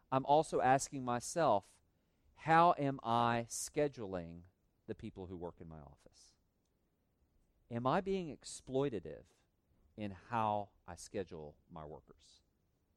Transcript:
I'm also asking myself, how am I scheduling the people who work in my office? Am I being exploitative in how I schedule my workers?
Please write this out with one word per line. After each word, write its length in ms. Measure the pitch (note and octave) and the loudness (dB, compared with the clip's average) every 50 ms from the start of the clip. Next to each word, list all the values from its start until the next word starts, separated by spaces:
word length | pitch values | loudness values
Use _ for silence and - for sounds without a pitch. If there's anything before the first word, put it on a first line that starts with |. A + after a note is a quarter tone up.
| _ _ | _ _
I'm 140 | C3 C3 C3+ | 0 2 4
also 340 | - C#3+ D3+ D#3+ - - D3+ | 6 6 6 6 4 2 2
asking 460 | - B2+ C3+ C#3 - - - C#3 B2+ | 4 6 6 4 4 0 -6 -6 -4
myself, 580 | B2 B2 A#2+ - - - E3+ D#3+ C#3 A2 G2+ - - - _ _ _ _ _ _ _ _ _ _ _ _ | -2 -2 -2 -4 -2 0 2 4 6 4 4 2 -2 -12 _ _ _ _ _ _ _ _ _ _ _ _
how 400 | - - D#3 D#3+ E3 E3+ F3 - - | -6 2 4 6 8 8 6 6 4
am 220 | C#3+ C#3 C#3 C3+ - | 0 -2 -2 -2 -2
I 420 | A2+ A#2 A#2 A#2+ A#2 A#2 A#2 A#2 A2+ | 0 2 4 4 4 2 0 -2 -4
scheduling 920 | - - - - - D#3 D3 D3 C3+ B2+ A2 F#2+ F#2+ F2+ E2+ E2 E2+ E2+ F2 F#2 _ _ _ _ _ _ _ | -8 -8 -8 -4 -2 0 0 0 -2 -6 -8 -6 -6 -6 -6 -8 -12 -14 -18 -20 _ _ _ _ _ _ _
the 100 | - G#2+ | -12 -12
people 320 | - - A2 - G2+ F#2 F2 | -10 -12 -14 -12 -12 -12 -12
who 100 | F#2+ E2+ | -10 -10
work 180 | E2+ E2+ D#2+ - | -10 -10 -12 -12
in 80 | F2+ D#2+ | -16 -16
my 100 | D#2+ D#2 | -16 -16
office? 540 | D2 C#2 C#2+ - - - _ - - - _ _ _ _ _ _ _ _ _ _ _ _ _ _ _ _ _ _ _ _ _ _ _ _ _ _ _ - | -18 -18 -20 -20 -20 -20 _ -20 -20 -20 _ _ _ _ _ _ _ _ _ _ _ _ _ _ _ _ _ _ _ _ _ _ _ _ _ _ _ -10
Am 160 | A#2+ A#2 B2 | -6 -4 0
I 140 | C3 C#3+ F#3 | 0 0 0
being 340 | F#3 F#3+ F#3+ F#3+ F3+ D#3 A#2 | 0 0 -2 -2 -4 -6 -10
exploitative 920 | - - - - - - - B2+ C3 C#3 C#3+ A#2+ F#2+ D#2+ D#2+ D2 A1+ - - _ _ _ _ _ _ _ _ _ _ _ _ _ - | -12 -14 -14 -16 -14 -8 -4 0 0 0 0 -2 -4 -6 -8 -12 -14 -16 -20 _ _ _ _ _ _ _ _ _ _ _ _ _ -10
in 180 | G#2+ G#2 F#2+ F2+ - - | -10 -10 -10 -12 -10 -6
how 400 | A#2+ A#2 A2 G#2+ G#2 G#2 G2+ G2 _ _ _ - | -2 0 0 0 0 -2 -4 -8 _ _ _ -18
I 80 | A#2 | -16
schedule 600 | - - - - G#2+ F#2 - F#2+ D#2+ D2+ D2+ D2 _ _ _ | -16 -14 -10 -8 -8 -6 -6 -10 -12 -12 -14 -16 _ _ _
my 140 | F2 E2 D2+ | -16 -14 -14
workers? 600 | D2+ D2+ C#2+ - - - _ _ - - _ _ _ _ _ _ _ _ _ _ _ _ | -14 -14 -16 -18 -20 -20 _ _ -20 -20 _ _ _ _ _ _ _ _ _ _ _ _